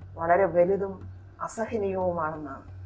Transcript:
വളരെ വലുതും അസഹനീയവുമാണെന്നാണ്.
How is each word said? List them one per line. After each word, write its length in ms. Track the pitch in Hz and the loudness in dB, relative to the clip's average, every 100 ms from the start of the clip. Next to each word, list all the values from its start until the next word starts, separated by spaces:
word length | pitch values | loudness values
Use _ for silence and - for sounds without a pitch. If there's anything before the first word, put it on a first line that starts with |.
| - - | -16 -4
വളരെ 300 | 165 180 190 170 | 4 6 6 6
വലുതും 360 | 175 196 196 185 - - - - 165 | 4 4 -2 -6 -14 -16 -18 -10 -8
അസഹനീയവുമാണെന്നാണ്. 1200 | - 220 226 196 190 185 170 156 160 147 135 - - | -6 -4 -2 -2 0 0 0 -2 -4 -10 -12 -14 -16